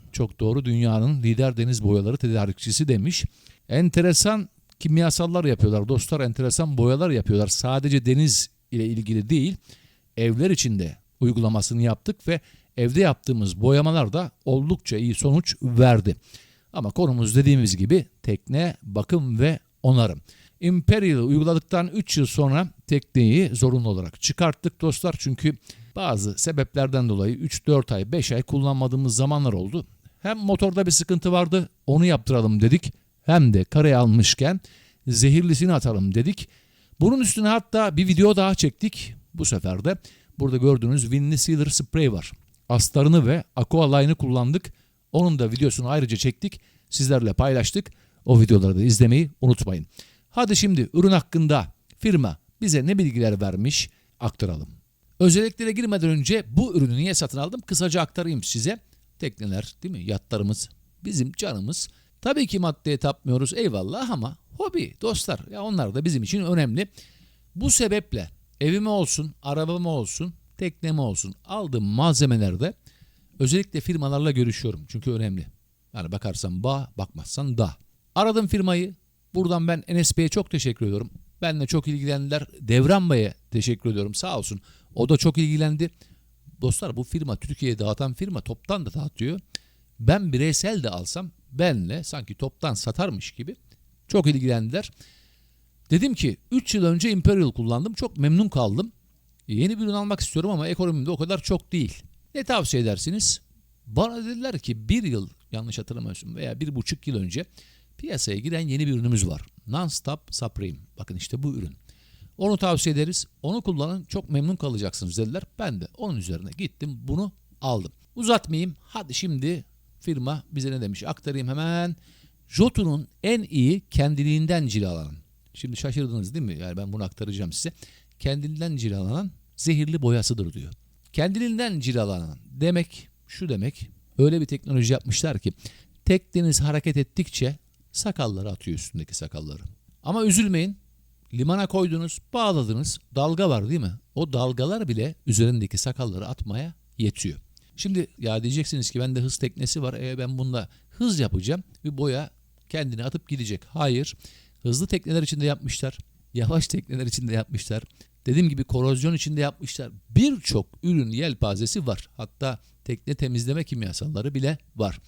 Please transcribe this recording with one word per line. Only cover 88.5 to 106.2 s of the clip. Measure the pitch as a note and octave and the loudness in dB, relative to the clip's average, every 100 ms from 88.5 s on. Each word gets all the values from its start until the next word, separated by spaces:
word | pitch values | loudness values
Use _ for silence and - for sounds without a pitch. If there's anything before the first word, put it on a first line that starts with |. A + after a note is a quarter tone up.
| A#2 - G3 A#2 | -12 -6 -6 -6
da | |
dağıtıyor. | - D3 - B2 F#3 - - _ _ _ - | -8 -8 -6 -6 -6 -12 -18 _ _ _ 0
Ben | A2+ G3 F3+ | 4 4 2
bireysel | B2+ D#3 C#3+ G3 G#3+ | 0 0 0 -2 -2
de | A#2 | -4
alsam | F2 F2+ F3 F3+ _ _ | -6 -8 -10 -12 _ _
benle | C3 F3 A#2+ F2 B2+ | -2 0 0 -2 -6
sanki | D3+ D3 G#2+ G2+ | -10 -12 -12 -8
toptan | C3+ - D#3 | -10 -6 -4
satarmış | G#2 - C3+ F#3+ G2 - | -4 -4 -4 -4 -4 -12
gibi | - B2+ - _ _ _ _ - | -14 -14 -14 _ _ _ _ -2
çok | G3+ D3 | 2 4
ilgilendiler. | C#3+ B2+ A#2 A2 E3+ - - - _ _ _ _ _ _ _ - | 2 0 0 -2 -6 -8 -16 -20 _ _ _ _ _ _ _ 0
Dedim | E3+ C4+ | 2 2
ki | A#3 C#3 - - | 0 -2 -4 -2
üç | B3+ - G#3+ | -4 0 0
yıl | E3+ | 2
önce | E3+ A3+ | 2 0
Imperial | G3 F3+ G3 C#3+ | 2 4 4 2
kullandım. | B2 A#2 A#2+ G3+ | 0 -2 -2 -4
Çok | A3 - D#3 | -6 -8 -2
memnun | D3 E3+ G#3+ | 2 4 2
kaldım. | C3+ A2 A#2+ A3+ _ _ _ _ _ - | 2 0 0 -4 _ _ _ _ _ -6
Yeni | G#2+ F3+ A3 | 0 0 0
bir | |
ürün | G#3+ | -4
almak | G3+ G#3 G3+ | -2 -4 -4
istiyorum | - D#3+ F#3+ | -4 -4 -2
ama | E3+ D#3+ | -2 -4
ekonomim | E3+ F3+ D#3 C3+ | -2 -2 -2 -4
de | |
o | D3 | -4
kadar | E3 F#3+ | -4 -4
çok | - F#3 - | -2 -4 -2
değil. | F3 B2 - - _ _ C#4 | -4 -4 -6 -20 _ _ -10
Ne | |
tavsiye | - A3+ C#3 B2+ | -2 -2 0 0
edersiniz? | A2 G2 D#3 G#3 - - _ _ _ _ A#2+ | 0 -2 -4 -2 -2 -4 _ _ _ _ -6
Bana | A2 A3+ A#3 A3+ | -2 -2 -4 -8
dediler | A#3+ C4 F3+ | -8 -6 -8
ki | - A2+ A2 | -6 -8 -2
bir | A3+ | -2
yıl | G3 A2+ F2 _ - | 0 -4 -6 _ -14
yanlış | A2+ A2+ A2+ | -12 -10 -10
hatırlamıyorsun | - A#2 A2 - | -10 -10 -10 -12